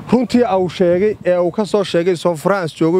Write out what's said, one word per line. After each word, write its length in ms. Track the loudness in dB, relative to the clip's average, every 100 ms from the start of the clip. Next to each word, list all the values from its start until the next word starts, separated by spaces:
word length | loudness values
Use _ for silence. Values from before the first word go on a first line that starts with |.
| -2
Runtii 320 | 0 2 0
au 260 | 2 0 -2
sheegay 460 | 0 2 2 0 -2 -2
ee 120 | 0
uu 140 | 0
ka 140 | -2 -2
soo 180 | 0
sheegay 320 | 0 0 0 0
Soo 200 | -2 0
France 380 | 0 0 -2 -2
joogo 220 | 0